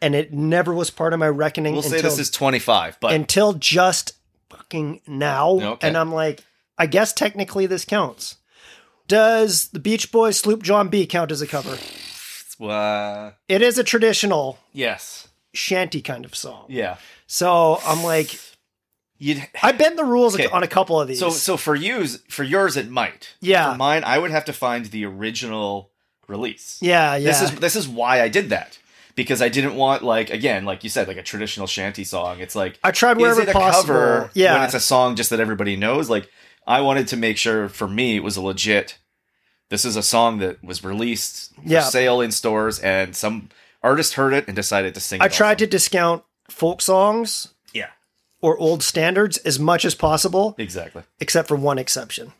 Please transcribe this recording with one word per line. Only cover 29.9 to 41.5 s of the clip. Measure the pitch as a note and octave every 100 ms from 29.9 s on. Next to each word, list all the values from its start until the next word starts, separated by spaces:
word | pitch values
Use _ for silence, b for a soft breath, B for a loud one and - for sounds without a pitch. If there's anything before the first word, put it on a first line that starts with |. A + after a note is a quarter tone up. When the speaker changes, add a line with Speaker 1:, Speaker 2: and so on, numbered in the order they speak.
| C3+
Speaker 2:
like, | B2 A2+ A2
again, | A2 C3 G2+
like | G2 F#2
you | A2
said, | B2 F#2+
like, | F#2
a |
traditional | - G#2 G#2+ G#2 F#2+
shanty | G2+ G2 G2+
song. | F#2 F#2 F2 F2+
It's | F2+ G#2+
like, | F#2 -
Speaker 1:
I | F#3
tried | F#3 A#3+ A#3
Speaker 2:
is |
Speaker 1:
wherever | A#3 A3+
Speaker 2:
it | G3+
a |
Speaker 1:
possible. | F#3+ F#3 F3+ D3+
Speaker 2:
cover | C3 B2 A#2+ A2+
Speaker 1:
Yeah. | F#3 F#3
Speaker 2:
when | D3
it's | B2+
a | C3
song | - B2+ B2 A#2
just | A2+
that | A2+
everybody | A2 G#2 G#2 G2
knows? | G#2+ C#3 C3+
Like, | G#2+ - b b b -
I | C3+
wanted | C#3 C3+ A#2
to | A#2+
make | A2+ G#2+
sure | A#2 A2 G2+
for | - G2
me | G#2 B2 G#2+
it |
was | F#2 G2
a |
legit, | F#2+ F#2+ G#2+ G2+ - - _ _ _ _ _ _ -
this | G#2
is | B2 G#2+
a |
song | - A#2 A#2 A2
that | F#2 -
was | E2+ F2+
released | F#2+ G2+ A#2+ A2+ - - -